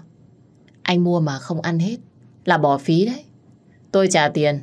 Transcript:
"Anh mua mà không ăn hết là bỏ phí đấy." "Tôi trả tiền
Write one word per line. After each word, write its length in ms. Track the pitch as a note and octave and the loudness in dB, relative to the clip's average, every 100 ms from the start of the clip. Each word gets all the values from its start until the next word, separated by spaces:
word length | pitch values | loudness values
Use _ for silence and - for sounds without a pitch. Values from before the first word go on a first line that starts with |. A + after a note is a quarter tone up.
| - _ - _ _ _ _ _ | -10 _ -20 _ _ _ _ _
"Anh 220 | - F3+ | -2 0
mua 160 | F3 F3 | 2 0
mà 200 | D3+ C3+ | -2 -4
không 220 | - D#3+ | -8 -8
ăn 180 | E3+ E3 | -4 -2
hết 180 | F3+ A#3+ - _ - _ - | -2 -6 -14 _ -20 _ -2
là 120 | E3 | 2
bỏ 200 | D3+ C#3 | 2 0
phí 280 | D3+ E3 G#3+ | 2 0 0
đấy." 180 | B3+ - - _ - _ _ - | -4 -14 -20 _ -20 _ _ -4
"Tôi 160 | F#3+ F#3 | 0 2
trả 180 | E3+ D3 | 2 2
tiền 300 | D#3 D3 C#3+ | 2 0 -2